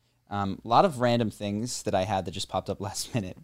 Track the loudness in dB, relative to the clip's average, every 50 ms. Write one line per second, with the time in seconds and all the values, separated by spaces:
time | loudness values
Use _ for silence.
0 | _ _ _ _ _ -6 -4 -2 -2 -2 -4 -4 0 4 6 6 6 6 4 2
1 | 2 4 4 4 2 0 -2 -4 -4 -2 -2 -2 -2 -4 -6 -6 -2 0 2 2
2 | 2 2 0 -2 -2 -2 -4 -6 -6 -4 -4 -4 -2 -4 -4 -6 -6 -6 -6 -6
3 | -6 -4 -4 -4 -4 -4 -8 -12